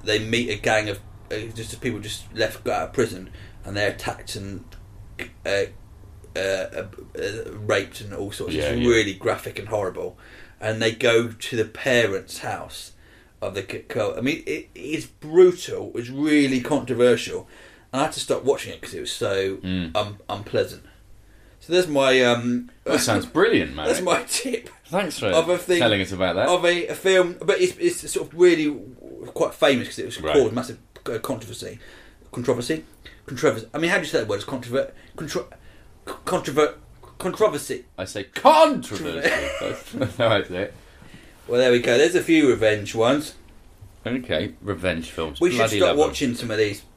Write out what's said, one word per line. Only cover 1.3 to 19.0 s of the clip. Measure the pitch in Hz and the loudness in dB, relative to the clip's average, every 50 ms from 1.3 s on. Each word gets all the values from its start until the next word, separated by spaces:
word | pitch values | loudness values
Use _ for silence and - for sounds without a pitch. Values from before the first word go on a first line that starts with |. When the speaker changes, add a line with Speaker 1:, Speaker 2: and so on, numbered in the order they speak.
Speaker 1:
uh, | - 110 104 117 - | -8 -8 -8 -10 -12
just | 113 110 - - - | -12 -12 -12 -10 -8
people | - 127 107 104 | -6 -6 -6 -6
just | 101 107 - - - - - | -8 -10 -12 -12 -12 -8 -4
left, | 110 110 107 - - - | -2 -2 -2 -2 -4 -4
got | 123 107 98 80 | -2 -2 -2 -2
out | - | -2
of | - | 0
prison, | - 117 110 - 90 95 - - - - - - - - | 0 0 0 -2 -8 -14 -14 -16 -18 -18 -18 -18 -16 -12
and | - 98 | -8 -4
they're | 101 104 98 95 | -2 0 0 -2
attacked | - - 123 117 - - - - | -2 -6 -8 -8 -8 -8 -12 -10
and, | 104 98 98 101 85 - - - - - - - - - - - - - - - - - | -10 -10 -10 -12 -12 -14 -16 -20 -20 -20 -20 -20 -20 -20 -16 -14 -14 -14 -14 -14 -10 -4
uh, | - 98 101 98 - - - - - - - - - - - - - - | -2 0 0 0 -2 -6 -14 -20 -20 -20 -20 -20 -20 -20 -20 -18 -10 -6
uh, | - | -4
uh, | 95 95 95 95 92 - - - 90 98 - - - - - - | -2 -2 -2 -2 -4 -6 -8 -10 -10 -10 -12 -18 -18 -14 -10 -8
uh, | - 101 104 113 - - - | -6 -6 -6 -8 -10 -12 -12
raped | 104 104 107 107 101 98 - - - 110 | -8 -4 -2 0 0 -2 -4 -8 -14 -14
and | 104 98 | -12 -10
all | - 98 101 | -8 -8 -8
sorts. | - - - 82 80 | -8 -8 -6 -4 -2
Speaker 2:
Yeah, | 76 73 | -2 0
Speaker 1:
It's | 71 71 - 120 | 0 0 2 4
Speaker 2:
yeah. | 120 | 4
Speaker 1:
really | 117 113 107 101 95 | 4 4 4 0 -2
graphic | - - 113 101 - - - 107 107 | -4 -2 -2 -2 -2 -4 -10 -10 -10
and | 98 104 | -8 -6
horrible. | 110 104 101 92 87 - 87 90 - - - - - - - - - - | -4 -4 -2 -4 -4 -6 -8 -8 -10 -12 -20 -20 -20 -20 -20 -20 -16 -8
And | 104 110 110 110 113 | -6 -4 -2 0 0
they | 113 113 | 0 0
go | - - 120 117 113 117 113 | 2 2 4 4 4 2 0
to | 104 - - - - | -4 -10 -10 -6 -2
the | 113 110 | -2 -2
parents' | 143 - - - 135 123 120 117 101 98 95 - - - - | -2 -4 -6 -2 2 4 4 4 2 0 -2 -6 -8 -14 -10
house | - 120 101 87 80 82 - - - - - - - - - - - _ _ - | -8 -8 -8 -8 -10 -12 -14 -16 -16 -18 -20 -20 -20 -20 -20 -20 -20 _ _ -10
of | 98 98 98 | -8 -8 -6
the | 101 95 | -6 -8
c-, | - - - - - | -8 -8 -12 -10 -6
girl. | - 113 104 101 - - | -4 -2 -2 -2 -2 -2
I | |
mean, | 117 135 160 160 - | -2 -2 -2 -2 -4
it | - - 160 - - - | -6 -8 -8 -8 -12 -16
is | - 87 139 156 151 - | -14 -10 -8 -8 -8 -8
brutal. | - - _ - 151 156 180 185 180 180 - - - - 95 101 101 - | -10 -16 _ -8 2 8 8 8 8 8 4 -4 -8 -8 -8 -8 -8 -8
It's | 113 120 120 | -8 -8 -6
really | 131 139 147 156 151 147 143 135 131 127 | -4 -2 0 4 4 6 6 4 2 0
controversial. | 123 - 151 135 120 120 127 117 120 123 117 110 - - - 95 - - - - - - - - _ _ | 0 0 0 0 0 0 2 4 6 6 6 4 0 -4 -8 -8 -10 -12 -18 -20 -20 -20 -20 -20 _ _
And | - 131 147 | -2 -2 -2
I | |
had | 147 - | -2 -2
to | - | -4
stop | - - 135 - - | -4 -2 -2 0 2
watching | 127 127 - - 101 87 | 0 0 0 -2 -10 -12
it | - - | -14 -14
'cause | - - | -12 -10
it | 87 | -10